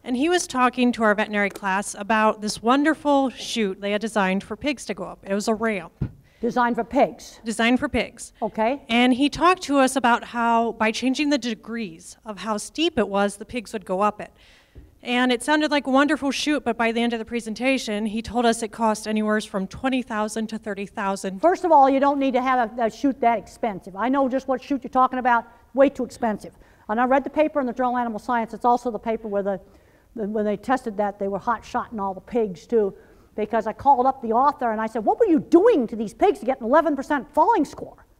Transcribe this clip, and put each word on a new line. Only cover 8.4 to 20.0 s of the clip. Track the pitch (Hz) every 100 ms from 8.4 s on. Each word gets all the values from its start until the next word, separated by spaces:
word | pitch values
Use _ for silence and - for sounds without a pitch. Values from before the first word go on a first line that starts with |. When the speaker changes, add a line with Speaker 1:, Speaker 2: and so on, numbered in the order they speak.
Speaker 2:
Okay. | 220 - 220 277 -
Speaker 1:
And | 233 247
he | 247 285
talked | - 330 370
to | - 277
us | 262 262
about | 247 233
how, | - 240 233 233 233
by | 220 220
changing | 220 247 254 294
the | 285
degrees | 233 220 - 233 202 165 - -
of | 220 196
how | 208 214
steep | - - 339 330
it | 202
was, | 196 202 -
the |
pigs | 214 247 190
would | 220
go | 180 185
up | 208 202
it. | 175 _ - - _ - - _
And | - 247 254
it | 240
sounded | - 302 302
like | 285 269
a |
wonderful | 262 285 302 277
chute, | - 294 294 240
but | 226
by | 226
the | 233
end | 233
of | 233
the | 220
presentation, | 240 226 208 254 262 262 208 220
he | 220
told | 226 220 233
us | 226
it | 214
cost | - 226 214 214
anywhere | 214 214 214
from | - 202 185
twenty | - 262 254